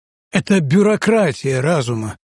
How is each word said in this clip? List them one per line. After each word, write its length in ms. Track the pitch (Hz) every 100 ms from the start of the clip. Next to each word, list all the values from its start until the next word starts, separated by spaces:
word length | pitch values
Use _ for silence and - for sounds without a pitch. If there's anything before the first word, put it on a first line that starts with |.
| _ _ _
Это 280 | 196 - 196
бюрократия 1000 | 139 185 208 208 214 220 175 - 139 131
разума, 560 | 143 165 120 113 107 - _